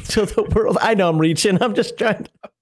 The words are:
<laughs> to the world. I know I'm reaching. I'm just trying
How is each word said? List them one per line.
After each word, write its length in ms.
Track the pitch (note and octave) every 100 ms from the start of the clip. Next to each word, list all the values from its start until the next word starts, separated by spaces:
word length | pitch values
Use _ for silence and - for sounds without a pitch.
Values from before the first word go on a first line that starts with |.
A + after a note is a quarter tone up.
<laughs> 80 | -
to 180 | - G3+
the 160 | - -
world. 220 | - - -
I 120 | A3
know 140 | G#3+ F3
I'm 100 | D#3+
reaching. 440 | D#3+ D#3+ G#3 F3+
I'm 120 | A#3+
just 220 | G3+ - -
trying 280 | A3+ G3+ - _ - _